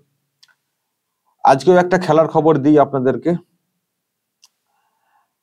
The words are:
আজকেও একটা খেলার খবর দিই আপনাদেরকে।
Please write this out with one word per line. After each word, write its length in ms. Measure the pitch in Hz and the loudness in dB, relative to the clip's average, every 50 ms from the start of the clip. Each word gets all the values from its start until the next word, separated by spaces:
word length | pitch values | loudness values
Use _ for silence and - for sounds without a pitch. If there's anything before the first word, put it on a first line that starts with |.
| _ _ _ _ _ _ _ _ _ _ _ _ _ _ _ _ _ _ _ _ _ _ _ _ _ _ _ _ - | _ _ _ _ _ _ _ _ _ _ _ _ _ _ _ _ _ _ _ _ _ _ _ _ _ _ _ _ 0
আজকেও 320 | 147 139 135 143 180 180 | 0 0 2 2 2 2
একটা 220 | 180 175 180 185 185 | 2 2 0 -2 -2
খেলার 300 | 180 156 151 160 160 147 | -2 0 0 0 0 0
খবর 300 | - 160 147 160 156 139 | -2 -2 0 0 0 0
দিই 200 | 131 151 151 147 | 0 2 2 2
আপনাদেরকে। 560 | 135 139 139 135 127 131 123 117 - 160 175 165 - _ _ _ _ _ _ _ _ _ _ _ _ _ _ _ _ _ _ _ _ _ _ _ _ _ _ _ _ _ _ _ _ _ _ _ _ _ _ _ | 2 0 -2 -4 -4 -4 -4 -4 -4 -6 -6 -6 -8 _ _ _ _ _ _ _ _ _ _ _ _ _ _ _ _ _ _ _ _ _ _ _ _ _ _ _ _ _ _ _ _ _ _ _ _ _ _ _